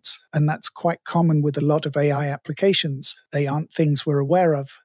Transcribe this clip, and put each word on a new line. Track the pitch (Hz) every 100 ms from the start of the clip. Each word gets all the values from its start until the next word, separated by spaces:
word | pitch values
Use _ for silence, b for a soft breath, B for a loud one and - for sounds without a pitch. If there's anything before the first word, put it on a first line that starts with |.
| - - _
And | 156 151
that's | - -
quite | - 170 165
common | - 170 170 151
with | 147 143
a |
lot | 143 151
of | 151 143
A | 147
I | 143 143
applications. | 143 - 147 196 - 156 139 - - _
They | 143 143
aren't | 151 160
things | - 156 139 160
we're | 143
aware | 139 180 175
of. | 143 139 -